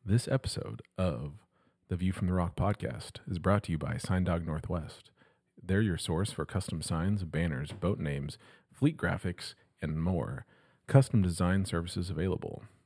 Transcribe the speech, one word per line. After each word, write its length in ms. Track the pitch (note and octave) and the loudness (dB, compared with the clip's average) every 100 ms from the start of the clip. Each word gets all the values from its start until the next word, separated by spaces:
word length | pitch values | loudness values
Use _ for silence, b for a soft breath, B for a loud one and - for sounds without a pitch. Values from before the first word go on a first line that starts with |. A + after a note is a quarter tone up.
| - | 4
This 220 | A2 - | 2 2
episode 540 | C3 - - - - - - | -2 -2 -6 -8 -12 -14 -2
of 360 | F#2 B1+ D2 D2 _ b b b _ | 0 0 -6 -10 _ b b b _
the 80 | F2 | 0
View 160 | F#2 | 0
from 160 | F#2 F2+ | 2 2
the 60 | |
Rock 220 | F#2 E2+ - | 2 0 2
podcast 640 | F2+ G#2 - - - - - | 0 0 -4 -6 -10 -14 -6
is 100 | F2+ | 0
brought 240 | F#2 G#2 | 4 4
to 80 | - | 4
you 60 | D#2+ | -2
by 200 | D#2+ D#2+ | -2 -6
Sign 260 | - F#2 | 0 2
Dog 220 | F#2 E2+ E2 | 2 0 -2
Northwest. 640 | D#2 - E2+ D2+ - - b b b b - | -4 -2 -4 -6 -14 -20 b b b b -20
They're 200 | F#2 F#2+ | 0 2
your 160 | A2 E2 | 2 0
source 340 | - E2 G2+ | -2 0 -2
for 140 | - D2+ | -2 -2
custom 360 | F#2+ - E2 | -2 -4 -6
signs, 420 | - E2 F2+ G#2 | -2 0 0 0
banners, 480 | F2 D#2 E2+ C2+ C#2+ | -2 -2 0 -2 -6
boat 280 | - F2 - | -2 -2 0
names, 380 | D#2 C#2+ G2+ - B B B | -2 -2 -6 -10 B B B
fleet 260 | - C#3 D3+ | 0 0 2
graphics, 560 | F#2+ F2+ F2+ F2+ - - b _ | -2 0 -2 -6 -10 -14 b _
and 200 | D#2 D#2 | -4 -2
more. 440 | E2 F2+ B1+ B2+ - b b b - | 0 0 -2 -6 -10 b b b 6
Custom 340 | C3+ C3 A2 | 6 8 4
design 420 | F#2 E2 F2 F#2+ F#2+ | 4 4 4 4 2
services 440 | E2+ E2+ - F2+ | -2 -2 -4 -4
available. 540 | D2+ F#2+ E2+ - - - _ | -2 0 0 -4 -10 -16 _